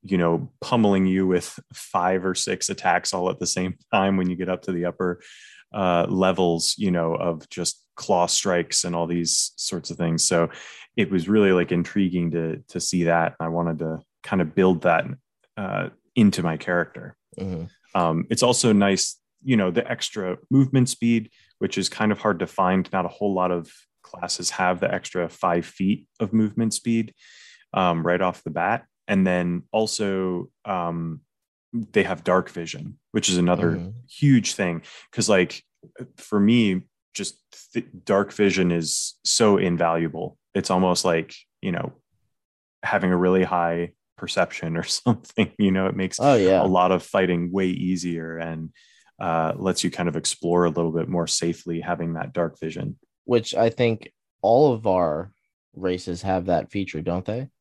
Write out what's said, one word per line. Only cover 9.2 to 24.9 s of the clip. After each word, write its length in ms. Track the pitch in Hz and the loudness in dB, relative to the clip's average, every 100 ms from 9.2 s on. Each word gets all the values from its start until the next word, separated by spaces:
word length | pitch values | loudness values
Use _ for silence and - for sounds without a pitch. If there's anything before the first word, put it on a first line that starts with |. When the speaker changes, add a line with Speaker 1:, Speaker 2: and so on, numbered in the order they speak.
| 82 - - - | 0 -2 -4 -6
Speaker 1:
sorts 340 | - 87 - | -8 -8 -8
of 60 | - | -4
things. 260 | 85 82 | -2 0
So 260 | - - 117 - - - - - | 2 2 0 -4 -18 -20 -10 -4
it 140 | 98 | 0
was 180 | 92 85 | 0 2
really, 240 | 107 101 | 4 6
like, 200 | 92 85 | 4 2
intriguing 580 | 87 85 101 95 90 85 | 0 0 0 0 0 -2
to, 300 | 85 80 76 - | -2 -4 -6 -8
to 120 | 90 | -8
see 240 | - 90 | -2 0
that. 300 | 82 82 85 - | 2 2 0 -2
I 80 | 82 | -4
wanted 300 | 85 85 78 | -2 -2 -4
to 200 | 80 80 _ _ | -6 -8 _ _
kind 180 | - 98 | -4 -2
of 120 | 82 | 0
build 280 | 95 92 85 | 4 4 4
that, 240 | 87 80 - - _ _ _ - | 2 2 0 -10 _ _ _ -10
uh, 320 | 98 98 92 - _ - | -6 -4 -6 -10 _ 4
into 260 | 104 - | 4 4
my 140 | 82 78 | -2 -4
character. 600 | - 87 82 - 92 - _ - | -2 0 0 -6 -18 -20 _ -10
Speaker 2:
Mm-hmm. 260 | 95 87 87 _ _ | -8 -8 -10 _ _
Speaker 1:
Um, 320 | 98 85 82 87 | 0 0 0 -2
it's 120 | 113 | 0
also 300 | 123 120 120 | 2 2 4
nice, 480 | 104 98 95 - - _ _ | 4 4 2 -2 -6 _ _
you 120 | 131 117 | 0 2
know, 140 | 92 | 2
the 180 | 87 - | 0 -4
extra 500 | 117 - 110 92 90 _ | -6 -6 -6 -6 -6 _
movement 380 | 135 135 135 127 | 4 4 4 2
speed, 420 | - 117 113 110 _ _ _ | 0 0 0 -2 _ _ _
which 180 | 95 - | -4 -2
is 100 | 92 | -4
kind 220 | - 107 | -2 -2
of 60 | 101 | 0
hard 200 | 107 90 | 0 0
to 60 | 90 | -2
find. 440 | - 92 92 87 | 0 2 2 0
Not 120 | 95 | -2
a 40 | 87 | -4
whole 260 | - 104 | -4 -2
lot 160 | 92 90 | 0 0
of 180 | 87 80 - _ _ | -2 -6 -20 _ _
classes 480 | - - 87 - 87 | -20 -12 -8 -6 -6
have 300 | - 92 87 | -2 0 0
the 120 | 92 | -2